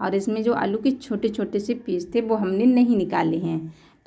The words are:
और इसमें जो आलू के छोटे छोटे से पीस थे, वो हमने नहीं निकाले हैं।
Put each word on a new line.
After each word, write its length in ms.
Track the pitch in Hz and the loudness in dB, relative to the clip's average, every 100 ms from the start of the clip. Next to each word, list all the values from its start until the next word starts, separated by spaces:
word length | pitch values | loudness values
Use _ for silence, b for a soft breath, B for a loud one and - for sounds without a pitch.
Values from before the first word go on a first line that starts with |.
और 140 | 190 196 | -2 -2
इसमें 260 | 196 220 | 0 0
जो 100 | 220 233 | 0 0
आलू 220 | 196 208 | 0 0
के 140 | 262 | 0
छोटे 360 | 262 - 208 226 | -2 -4 -2 -2
छोटे 300 | 214 202 202 | -2 -4 -4
से 140 | 208 240 | -4 -6
पीस 380 | - 180 175 233 | -4 -4 -2 -2
थे, 60 | |
वो 140 | 226 220 | 0 0
हमने 300 | 190 190 240 | 0 2 4
नहीं 300 | 247 247 220 | 6 6 4
निकाले 400 | 180 - 160 160 | 2 0 0 0
हैं। 340 | 170 160 160 B B B | -2 -4 -6 B B B